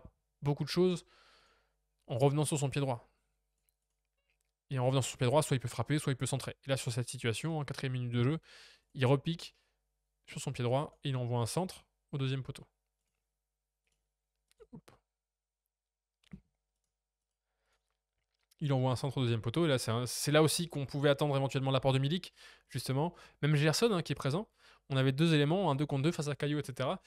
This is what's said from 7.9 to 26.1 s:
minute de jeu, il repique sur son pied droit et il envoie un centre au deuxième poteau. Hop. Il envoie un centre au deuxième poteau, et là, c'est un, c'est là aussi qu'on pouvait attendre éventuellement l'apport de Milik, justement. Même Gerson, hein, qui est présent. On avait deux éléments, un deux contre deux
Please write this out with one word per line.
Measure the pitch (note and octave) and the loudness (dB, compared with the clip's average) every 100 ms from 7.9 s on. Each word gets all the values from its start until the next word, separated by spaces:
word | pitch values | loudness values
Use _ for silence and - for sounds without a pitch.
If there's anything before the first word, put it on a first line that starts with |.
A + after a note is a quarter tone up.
minute | B2+ A#2+ | -4 -2
de | A#2+ | 2
jeu, | B2 D#3+ - - - - _ | 2 0 -6 -20 -20 -20 _
il | C#3+ B2+ | 0 2
repique | C#3 D#3+ E3+ - _ _ _ _ _ _ _ - | 2 0 -6 -10 _ _ _ _ _ _ _ -16
sur | D3 | -10
son | - | -8
pied | B2+ | -2
droit | A#2+ C3 D#3 - | 0 0 -2 -6
et | C#3+ | -4
il | C3 | -4
envoie | A#2+ A#2+ | -2 -2
un | A2+ | 0
centre | D#3+ F#3 - _ _ - | -2 -4 -8 _ _ -10
au | C#3+ | -4
deuxième | C3 C3+ | -2 -4
poteau. | B2+ - - _ _ _ _ _ _ _ _ _ _ _ _ _ _ _ _ _ _ _ A4 | -8 -14 -18 _ _ _ _ _ _ _ _ _ _ _ _ _ _ _ _ _ _ _ -20
Hop. | - - - _ _ _ _ _ _ _ _ _ _ _ _ _ - _ _ _ _ _ _ _ _ _ _ _ _ _ _ _ _ _ _ _ _ _ - | -20 -20 -20 _ _ _ _ _ _ _ _ _ _ _ _ _ -20 _ _ _ _ _ _ _ _ _ _ _ _ _ _ _ _ _ _ _ _ _ -6
Il | D3 | 0
envoie | C3+ B2+ | 2 2
un | B2 | 0
centre | C#3+ C#3 | -2 0
au | |
deuxième | A#2+ A2+ | 0 0
poteau, | A#2 D#3+ E3 | -2 0 2
et | |
là, | C3 | 0
c'est | - | 0
un, | A2+ B2 | -2 -4
c'est | - C#3+ | -4 2
là | D#3 | 6
aussi | D#3 - E3+ | 6 2 -4
qu'on | C#3+ C3+ | -6 -6
pouvait | D3 C#3+ | 0 2
attendre | C#3 D3+ C#3 | 2 2 0
éventuellement | C3+ C#3 C3+ | 0 0 0
l'apport | C3 C3+ | 2 2
de | C3 | 2
Milik, | C#3 F3+ - _ - - - | 2 -2 -6 _ -20 -20 -10
justement. | B2 - C3 E3+ - - - | -8 -4 -2 -2 -6 -20 -2
Même | C#3+ D3 | 2 4
Gerson, | D#3 - A#3 | 4 4 2
hein, | F3+ | 2
qui | - | -2
est | - | -4
présent. | C#3 E3 A3 _ - - - | -2 -2 -4 _ -20 -18 -4
On | C3+ | 2
avait | C3 | 2
deux | C3+ E3+ | 4 4
éléments, | D#3 C#3+ F#3 F3+ | 4 4 2 2
un | C3+ | 0
deux | D3+ | 0
contre | C#3 | 0
deux | D3+ | 0